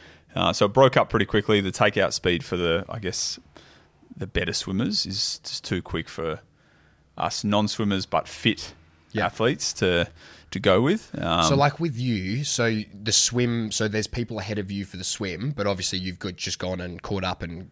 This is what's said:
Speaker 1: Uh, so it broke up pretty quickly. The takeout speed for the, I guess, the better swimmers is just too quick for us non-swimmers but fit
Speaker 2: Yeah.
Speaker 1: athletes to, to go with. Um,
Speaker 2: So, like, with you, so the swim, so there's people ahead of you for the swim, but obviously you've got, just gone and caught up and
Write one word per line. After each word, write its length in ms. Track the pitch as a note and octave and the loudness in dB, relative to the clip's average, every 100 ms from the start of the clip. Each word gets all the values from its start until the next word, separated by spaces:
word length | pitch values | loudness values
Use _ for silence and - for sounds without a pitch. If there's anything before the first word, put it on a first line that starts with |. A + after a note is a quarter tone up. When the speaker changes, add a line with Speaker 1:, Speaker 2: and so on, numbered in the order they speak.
| - - _ F#2 | -20 -20 _ 0
Speaker 1:
Uh, 180 | F2+ | 0
so 140 | - G#2 | 4 4
it 60 | |
broke 220 | B2+ C3+ - | 8 6 6
up 140 | G2+ | 2
pretty 160 | A2 G2+ | 2 2
quickly. 360 | G#2+ G#2 G#2 | 2 4 2
The 100 | F#2+ | 2
takeout 420 | - G#2+ G2+ F2+ | 2 2 4 2
speed 300 | - F2+ F2 | 2 0 0
for 140 | - F2 | -2 -2
the, 280 | E2+ E2+ F#2+ | 2 0 -2
I 100 | A2 | -6
guess, 400 | F2+ - - - - - - - _ _ _ - | -6 -4 -6 -8 -14 -20 -20 -20 _ _ _ -12
the 120 | F#2+ | -4
better 260 | - F2 | -2 -2
swimmers 540 | - - F#2+ D#3 G#3+ - | -4 -2 -2 0 -2 -4
is 320 | G2+ - - | -4 -4 -6
just 200 | - - - | -10 -10 -4
too 160 | F#2 | -4
quick 260 | - E2 - | -4 -8 -8
for 340 | - D#2+ D2+ _ _ _ _ _ _ _ - | -6 -6 -6 _ _ _ _ _ _ _ -6
us 260 | E2+ - | -4 -2
non-swimmers 600 | G#2 G#2 G#2 - G#2 F#2+ G#2+ | 0 2 0 0 0 0 0
but 220 | E2 - | -2 -2
fit 460 | - A#2 - - - - _ _ | -2 -2 -2 -8 -18 -20 _ _
Speaker 2:
Yeah. 140 | G#2+ F2 | -4 -4
Speaker 1:
athletes 460 | - A#2 C#3+ - | 0 0 0 -4
to, 340 | - F#2 F2 E2+ - - - - | 0 2 4 2 -6 -20 -20 -10
to 80 | G2 | 0
go 220 | G2+ F#2+ | 4 6
with. 300 | C3+ A3 - - | 4 2 -2 -6
Um, 240 | E2+ E2+ | 0 4
Speaker 2:
So, 120 | D#2+ C#3 | 4 6
like, 240 | C#3+ C#3+ | 4 2
with 180 | E3 A#2 | -4 -2
you, 460 | B2 G#2 F#2 B2 | -2 0 -2 -4
so 380 | C#3+ - A#2 A2 G#2 G2 | -2 0 0 0 -4 -8
the 80 | A2 | 0
swim, 600 | - - B2 B2 A#2 A2 | 2 2 2 2 2 -2
so 160 | - G#2+ | 0 0
there's 200 | G#2+ G#2 | 0 -2
people 320 | B2 A#2 A2 | -4 -4 -6
ahead 180 | G2 G#2 | -4 -4
of 120 | G2 | -4
you 140 | G2+ F#2+ | -6 -6
for 120 | F2+ | -8
the 60 | |
swim, 480 | F2+ - G2+ E2+ C3+ C#3+ | -6 -4 -4 -4 -4 -2
but 120 | G2+ | 0
obviously 320 | F#2 F2 F#2+ | 0 -2 -2
you've 200 | F#2 F2 | -4 -6
got, 160 | F#2+ F2+ | -8 -6
just 220 | F#2 - | -6 -4
gone 200 | F2+ F2+ | -4 -4
and 200 | F2+ F2 | -6 -8
caught 220 | - G2 | -4 -2
up 200 | F2+ F2+ | -2 -4
and 260 | F2 E2+ F2+ | -8 -10 -12